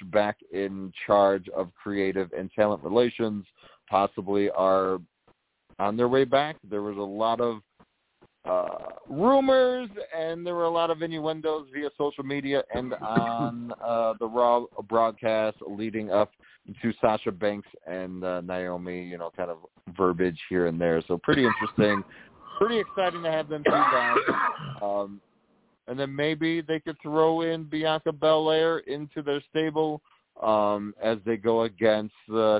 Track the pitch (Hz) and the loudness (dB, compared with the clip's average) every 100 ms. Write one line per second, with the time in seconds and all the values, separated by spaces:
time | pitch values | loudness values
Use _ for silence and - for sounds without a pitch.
0 | 95 107 104 - - 90 98 98 95 - | -2 2 2 -2 -8 -4 -4 -6 -10 -8
1 | - 101 98 98 92 - 92 _ 104 101 | 2 6 6 4 -2 -6 -6 _ -6 -2
2 | 95 95 90 80 95 - 104 98 71 113 | 0 -2 -4 -6 -6 2 2 2 0 2
3 | 123 - 113 104 90 _ - _ - 98 | 2 2 -4 -4 -10 _ -20 _ -2 0
4 | 98 - 92 101 101 - 95 95 95 92 | 0 -2 -2 0 2 2 4 4 2 -2
5 | 85 _ _ _ _ _ _ - 101 110 | -6 _ _ _ _ _ _ -6 -2 0
6 | 123 131 131 135 147 156 101 101 104 101 | 2 4 4 2 0 -6 -8 -6 -6 -6
7 | 101 101 113 117 120 110 - _ _ _ | -6 -2 0 0 -2 -4 -12 _ _ _
8 | _ _ _ _ - 90 87 87 - - | _ _ _ _ -4 -2 -2 -6 -12 -16
9 | - 139 220 277 269 262 254 254 240 202 | -10 0 4 4 4 4 4 0 -6 -12
10 | - 165 160 170 175 175 170 170 165 160 | -10 -6 -6 -6 -6 -2 0 0 0 -2
11 | 165 160 156 160 156 156 139 139 147 - | -4 -4 -4 -4 -4 -4 -6 -8 -6 -4
12 | 143 143 135 143 135 139 - 123 127 - | -4 -4 -6 -4 -2 -2 -2 -6 -6 -6
13 | 110 113 117 117 117 120 120 - 117 117 | -4 -2 0 -2 -4 -6 -10 -8 -2 0
14 | 113 110 113 120 120 120 120 - 104 113 | 0 -2 -2 2 4 4 0 -10 -2 2
15 | 113 110 113 110 110 - 78 101 110 107 | 2 0 0 0 0 -4 -10 -6 -6 -4
16 | 107 98 104 _ _ _ - 101 117 - | 0 2 2 _ _ _ -18 -6 -4 0
17 | 117 107 117 92 104 101 - - 76 92 | 0 0 -2 -2 -2 -2 -8 -18 -12 -8
18 | 92 92 92 90 87 92 90 90 90 90 | -8 -6 -4 -4 -4 -6 -4 -6 -8 -8
19 | 87 87 85 - 87 82 87 _ - 90 | -10 -10 -10 -8 -8 -8 -14 _ -10 2
20 | 92 87 90 78 - 92 85 82 85 82 | 2 4 0 -2 -2 0 2 2 2 2
21 | - 87 - 147 123 - 104 - 104 101 | 0 -2 2 4 4 2 -4 2 2 2
22 | - - - _ - - 214 233 - - | -4 -16 -20 _ -10 -2 0 0 -2 -2
23 | 185 170 165 160 151 151 - 640 - 640 | -2 -2 -2 -2 -2 -2 2 4 4 2
24 | - - - - - - 143 - 101 101 | 2 0 0 -2 -2 -4 -10 -8 -4 -2
25 | 101 101 _ _ _ _ _ _ - 127 | -4 -10 _ _ _ _ _ _ -12 -6
26 | 139 139 147 156 160 165 156 160 160 156 | -6 -2 -2 0 -2 -2 -2 -4 -6 -12
27 | 151 156 160 165 165 165 156 156 156 156 | -2 2 4 2 -2 -4 -6 -4 0 0
28 | 165 151 156 156 156 160 165 165 - 143 | -2 0 4 4 4 2 2 0 -4 -8
29 | 147 - 143 143 - 156 160 151 156 151 | -8 -8 -4 -4 -4 -2 -2 0 -2 -2
30 | _ _ _ - 110 107 104 104 104 101 | _ _ _ -4 2 4 4 0 -4 -4
31 | 110 110 98 113 110 113 113 92 110 107 | -2 -2 -2 -2 2 2 0 2 2 2
32 | 107 _ - 110 110 107 | 0 _ -6 2 4 4